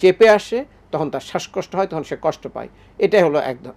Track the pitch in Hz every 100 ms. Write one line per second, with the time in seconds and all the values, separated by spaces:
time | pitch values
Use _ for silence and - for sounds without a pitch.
0 | 185 180 220 208 - 233 285 _ _ 151
1 | 151 135 - 180 - - - 180 196 160
2 | 143 139 156 - 131 117 117 _ _ -
3 | 196 208 170 147 131 127 127